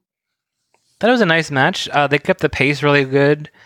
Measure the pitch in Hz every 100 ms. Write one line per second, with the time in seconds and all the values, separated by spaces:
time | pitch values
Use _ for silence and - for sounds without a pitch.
0 | _ _ _ _ _ _ _ _ _ _
1 | 214 247 185 165 156 139 151 196 - 143
2 | 143 147 - 185 147 - 135 139 143 143
3 | 131 139 143 151 147 _